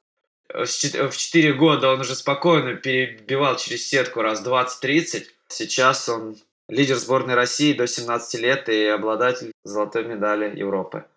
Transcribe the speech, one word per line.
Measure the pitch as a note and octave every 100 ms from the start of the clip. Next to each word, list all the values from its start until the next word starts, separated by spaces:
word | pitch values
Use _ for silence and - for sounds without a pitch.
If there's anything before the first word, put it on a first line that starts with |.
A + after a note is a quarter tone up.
| _ _ _ _ -
Э, | - A#2
с | -
чет-, | D3 - C3+
в | -
четыре | - E3 D3+
года | C3+ D#3+ C3+ C3
он | C3
уже | C3 C3
спокойно | - C#3 F3 D#3 B2+
перебивал | A#2+ C3+ B2+ B2 A2 G#2 C3+ C#3 B2
через | - A#2 -
сетку | C#3 B2 A#2
раз | A2 G#2+
двадцать-тридцать. | A2 B2+ B2+ - C3 D#3 E3 G#2 - _ -
Сейчас | - - - C3 B2+ -
он | A#2 A2 G#2 _ _ -
лидер | A#2 C3+ B2
сборной | D#3 C3 B2+ B2
России | B2 - D3
до | C#3 A#2+
семнадцати | - A#2+ A#2 - A#2
лет | A#2+ C3+ A#2+
и | A2 G#2+
обладатель | G#2 G#2+ A2 B2+ B2 A#2 -
золотой | G#2 G#2+ G#2 A#2 A2+
медали | G#2+ G#2 G#2 G#2 G#2
Европы. | G2 G2 F#2 G#2+ -